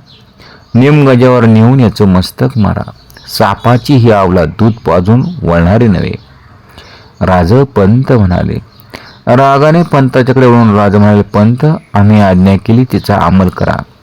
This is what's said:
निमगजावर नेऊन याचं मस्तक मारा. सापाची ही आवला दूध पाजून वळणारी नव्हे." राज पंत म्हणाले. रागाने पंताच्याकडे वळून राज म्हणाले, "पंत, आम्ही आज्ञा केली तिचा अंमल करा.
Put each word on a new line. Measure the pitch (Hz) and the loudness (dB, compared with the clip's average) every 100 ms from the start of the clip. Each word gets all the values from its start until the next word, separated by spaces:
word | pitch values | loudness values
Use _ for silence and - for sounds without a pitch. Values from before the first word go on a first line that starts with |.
| - - - _ - - _ 117 | -8 -20 -20 _ -20 -20 _ 0
निमगजावर | 135 151 139 123 127 123 113 | 2 2 2 2 2 2 2
नेऊन | 110 113 135 | 4 2 2
याचं | 110 - 101 | 0 0 0
मस्तक | 92 90 - 131 120 | 0 -2 -6 -4 -2
मारा. | 98 - - - - - - - | -2 -4 -10 -16 -20 -20 -16 -4
सापाची | 107 101 117 123 - 139 | -4 -2 -2 -2 0 0
ही | 117 | 2
आवला | 104 95 90 78 | 2 0 0 -2
दूध | - 113 | -2 -2
पाजून | 110 - 85 90 120 175 170 | -2 -2 -2 0 0 -2 -6
वळणारी | 76 85 85 110 120 | -2 0 0 0 0
नव्हे." | 85 - - - - - - _ - - - - _ | -2 -4 -8 -16 -20 -20 -20 _ -20 -20 -20 -20 _
राज | 90 92 85 123 139 - | -2 0 0 0 0 0
पंत | 95 120 135 | 0 0 0
म्हणाले. | 127 92 87 - - - _ - - - - - | 0 0 -2 -4 -6 -12 _ -20 -20 -20 -12 -2
रागाने | 123 139 139 151 165 | 0 2 2 2 0
पंताच्याकडे | 165 143 131 131 127 127 127 | 0 -2 0 0 0 2 2
वळून | 120 113 104 | 2 2 2
राज | 101 101 | 0 2
म्हणाले, | 104 104 | 2 2
"पंत, | 101 101 107 123 151 170 - | 0 0 0 0 -2 -4 -4
आम्ही | 104 101 107 | 0 2 2
आज्ञा | 101 90 95 95 | 2 2 2 0
केली | - 117 | 0 -2
तिचा | 127 98 - 101 | 0 -4 -4 -2
अंमल | 85 92 90 | 0 0 -2
करा. | - - - - _ | -4 -6 -6 -10 _